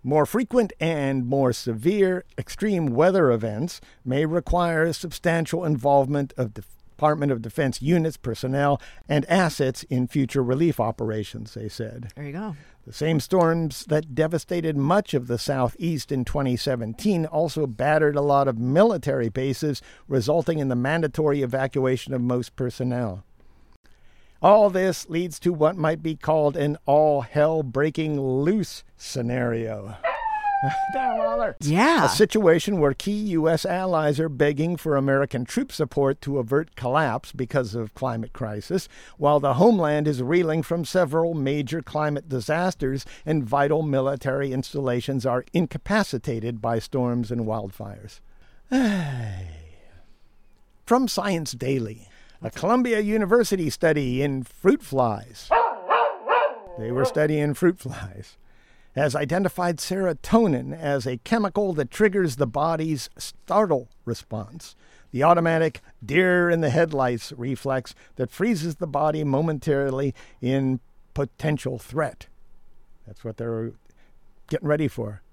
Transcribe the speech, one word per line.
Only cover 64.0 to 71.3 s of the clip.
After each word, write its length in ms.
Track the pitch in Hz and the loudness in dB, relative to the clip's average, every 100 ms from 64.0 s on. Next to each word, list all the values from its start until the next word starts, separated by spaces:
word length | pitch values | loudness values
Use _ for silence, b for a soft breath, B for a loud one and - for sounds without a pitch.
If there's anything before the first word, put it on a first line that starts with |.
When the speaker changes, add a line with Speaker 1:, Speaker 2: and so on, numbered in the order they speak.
Speaker 1:
response, 720 | - 113 - 107 107 156 - - b b b | -8 -8 -8 -10 -10 -16 -20 -20 b b b
the 120 | 123 | 2
automatic 560 | 151 175 165 165 160 - b - | 4 6 4 2 0 -2 b -18
deer 440 | 113 151 185 180 175 | 0 2 4 4 4
in 100 | 170 | 2
the 100 | 151 | 2
headlights 600 | 151 170 143 127 120 - 131 | 2 2 2 0 -2 -8 -10
reflex 580 | 123 123 139 131 - - b - | -6 -4 -2 -4 -6 -20 b -6
that 140 | 127 | -6
freezes 440 | - 214 190 165 | 0 0 0 -2
the 120 | 147 170 | -6 -4
body 360 | 139 151 156 | 0 0 0
momentarily 880 | 151 135 165 151 160 139 139 131 143 - B B | 0 0 0 -2 0 0 0 -2 -4 -6 B B
in 400 | 123 135 135 131 - - - | 0 0 0 -2 -6 -20 -12
potential 640 | - 135 | -6 -6